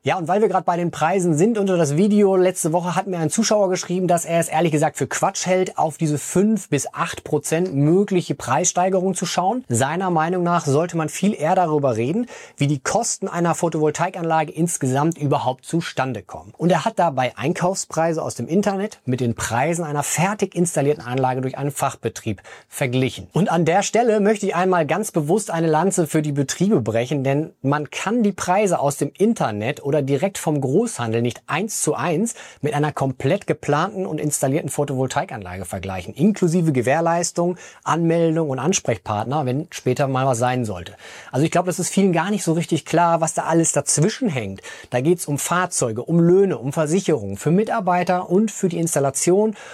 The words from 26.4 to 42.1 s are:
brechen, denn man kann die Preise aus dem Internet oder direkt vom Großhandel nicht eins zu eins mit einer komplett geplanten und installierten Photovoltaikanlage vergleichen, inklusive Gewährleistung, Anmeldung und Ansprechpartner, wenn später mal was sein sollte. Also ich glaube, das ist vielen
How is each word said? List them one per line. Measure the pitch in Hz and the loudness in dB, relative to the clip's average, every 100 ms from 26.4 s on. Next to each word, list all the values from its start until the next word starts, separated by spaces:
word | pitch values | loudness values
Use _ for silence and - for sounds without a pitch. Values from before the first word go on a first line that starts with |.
| 139 - 190 196 | -2 0 2 2
brechen, | 113 110 127 151 | 2 0 0 0
denn | 131 139 160 - | 0 0 -2 -4
man | 135 147 147 | -2 0 -2
kann | - - 240 | -6 -2 2
die | 208 | 2
Preise | 180 - 185 214 165 | 0 0 2 2 2
aus | 139 - | 0 -2
dem | 139 - | -4 0
Internet | 202 226 139 104 110 147 | 0 2 -2 -2 -2 -4
oder | 139 147 | -2 0
direkt | 135 143 185 - | 0 0 0 -2
vom | - 151 | -2 0
Großhandel | 127 156 233 - 117 113 | 2 0 0 -2 -2 0
nicht | 120 - - | 0 -4 -6
eins | 147 214 - | -4 -4 -4
zu | - | -2
eins | - 160 160 226 - - - | -2 -2 0 -2 -6 -18 -8
mit | 147 | -4
einer | 147 151 | 0 -2
komplett | - 135 131 135 196 - | 0 -4 -2 0 0 -2
geplanten | 151 - 147 180 208 190 | -4 0 0 0 -4 -6
und | 156 | -4
installierten | 151 143 139 135 - | -4 -2 0 -2 -2
Photovoltaikanlage | - 143 131 131 - 143 123 92 92 92 | -4 -2 -2 -2 -2 -4 -8 -10 -10 -8
vergleichen, | 98 95 92 87 | -8 -6 -8 -10
inklusive | - 185 208 180 175 160 | 0 2 2 2 2 2
Gewährleistung, | 127 113 147 170 170 175 - 175 180 - - | 2 2 2 2 0 -2 -2 -2 -4 -10 -12
Anmeldung | - 156 165 165 165 160 156 | -4 0 2 2 2 2 -2
und | 131 | -2
Ansprechpartner, | 135 202 - 113 - 104 110 147 | -2 -2 -2 -4 -2 -4 -2 -2
wenn | 131 131 170 | -2 -4 -6
später | - - 127 139 | -6 -2 0 0
mal | 131 135 | 0 0
was | 120 | 2
sein | 123 127 | 0 0
sollte. | 117 90 87 - - - - | -2 -6 -10 -16 -20 -20 -8
Also | 131 | -2
ich | 156 | 0
glaube, | 190 185 | 2 0
das | 175 | -2
ist | 170 | -2
vielen | - 196 | 2 2